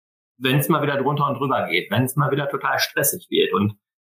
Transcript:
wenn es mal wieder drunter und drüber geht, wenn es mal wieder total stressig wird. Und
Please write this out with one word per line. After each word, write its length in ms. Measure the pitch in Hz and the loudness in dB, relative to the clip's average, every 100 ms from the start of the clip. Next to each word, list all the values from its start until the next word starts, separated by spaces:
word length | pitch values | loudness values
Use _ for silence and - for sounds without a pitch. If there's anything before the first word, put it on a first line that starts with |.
| _ _ _ - | _ _ _ -4
wenn 220 | 127 139 | 0 2
es 100 | 147 | 4
mal 120 | 156 | 2
wieder 140 | 143 139 | 2 0
drunter 320 | 131 147 143 | 0 0 0
und 120 | 120 | 0
drüber 280 | 135 120 - | -2 0 0
geht, 240 | 85 - | -2 0
wenn 140 | 110 131 | 0 0
es 100 | - | 0
mal 160 | 143 | 0
wieder 160 | 139 143 | 0 -2
total 320 | 143 139 131 | -4 -2 -2
stressig 480 | - - 143 - - | -2 -2 -2 -4 -2
wird. 240 | - 90 | 0 2
Und 200 | 92 104 - _ _ | 2 0 -4 _ _